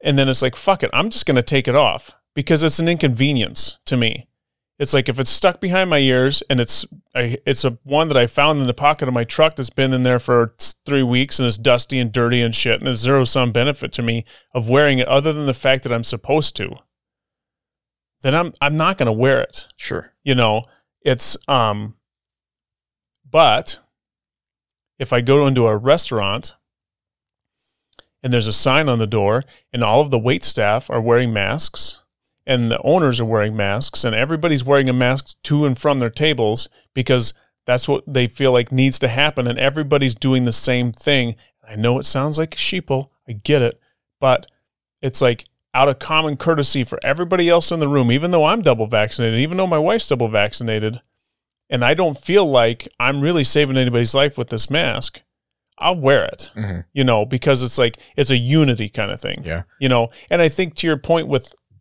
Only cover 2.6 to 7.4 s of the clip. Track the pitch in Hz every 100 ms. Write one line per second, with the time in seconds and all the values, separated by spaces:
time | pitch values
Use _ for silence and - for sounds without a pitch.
2.6 | 160 - 165 170 147 117 139 131 101 -
3.6 | - - - 127 117 - - _ _ _
4.6 | _ - 143 139 127 123 127 - 185 175
5.6 | 185 185 185 151 135 127 131 143 - 127
6.6 | 120 - - - _ 123 120 113